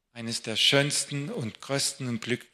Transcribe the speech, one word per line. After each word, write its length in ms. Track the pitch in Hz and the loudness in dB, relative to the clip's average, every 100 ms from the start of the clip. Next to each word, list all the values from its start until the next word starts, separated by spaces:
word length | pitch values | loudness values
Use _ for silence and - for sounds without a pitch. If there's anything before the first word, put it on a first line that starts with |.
| _ | _
Eines 280 | 120 117 113 | -10 -6 -6
der 140 | - 107 | -4 2
schönsten 760 | - 139 143 143 - 143 143 | 6 6 4 2 -2 -6 -6
und 320 | 233 117 - | -6 -6 -6
größten 460 | - 139 - - 127 | -4 -2 0 -2 -4
und 120 | 117 | -4
blück-, 280 | 113 120 - | -2 -4 -6